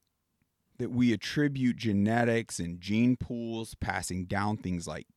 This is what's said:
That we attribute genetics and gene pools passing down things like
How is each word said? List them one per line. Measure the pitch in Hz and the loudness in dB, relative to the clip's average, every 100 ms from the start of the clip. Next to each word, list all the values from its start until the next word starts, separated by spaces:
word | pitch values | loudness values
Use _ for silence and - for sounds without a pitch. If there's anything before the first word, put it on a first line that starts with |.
| _ _ _ _ _ _ _ - | _ _ _ _ _ _ _ -8
That | 120 | -2
we | 120 120 | 2 4
attribute | 104 - 151 147 135 127 104 | 2 0 0 0 2 0 2
genetics | 110 101 104 117 117 117 - - | 2 4 4 4 4 2 -2 -6
and | 85 87 | -6 -6
gene | 92 110 123 | 0 4 4
pools | 123 - 120 117 113 113 | 2 -2 -6 -6 -6 -8
passing | - - 92 - 92 | -8 -6 -4 -4 -4
down | 90 98 104 107 | -2 -2 0 -2
things | 92 90 82 | -2 -4 -6
like | 78 - | -10 -12